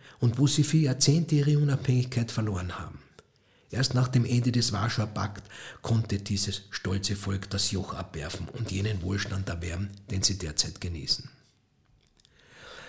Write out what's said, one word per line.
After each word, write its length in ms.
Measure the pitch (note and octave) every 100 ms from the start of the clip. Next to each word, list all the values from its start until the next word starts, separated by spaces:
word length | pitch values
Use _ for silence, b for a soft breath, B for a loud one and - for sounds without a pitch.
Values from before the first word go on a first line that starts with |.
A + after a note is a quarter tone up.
| B B
und 180 | A#2+ -
wo 80 | C#3
sie 180 | -
für 140 | - D#3+
Jahrzehnte 560 | C#3+ B2+ - D#3+ E3
ihre 240 | D3+ C#3+ D3
Unabhängigkeit 720 | C#3+ C3 - B2+ B2 A#2+ A#2
verloren 480 | - G#2+ F#2+ F2+ -
haben. 220 | - - - - - _ b b b
Erst 220 | - C3+
nach 160 | B2+ B2
dem 160 | B2
Ende 260 | A2+ B2 B2
des 220 | A#2 -
Warschauer 360 | G2+ A2+ - G#2+
Pakts 380 | - G2+ G#2+ - B B B
konnte 360 | - A2+ - G2
dieses 440 | G2+ G2 - - -
stolze 460 | - F#2 G2 G2+ G2
Volk 340 | G2 G2 -
das 200 | G2+ -
Joch 220 | G2 -
abwerfen 560 | F2+ F2+ E2 C#2+ - -
und 240 | - A2
jenen 300 | F#2+ G#2+ G2
Wohlstand 480 | F2+ G2 - F#2+ F#2
erwerben, 400 | E2+ E2+ E2+ G2+ - -
den 120 | F#2+
sie 160 | F#2 F#2+
derzeit 420 | E2 - - -
genießen. 480 | F2+ E2 C3 - - - _ _ _ _ _ _ _ _ _ B B B B B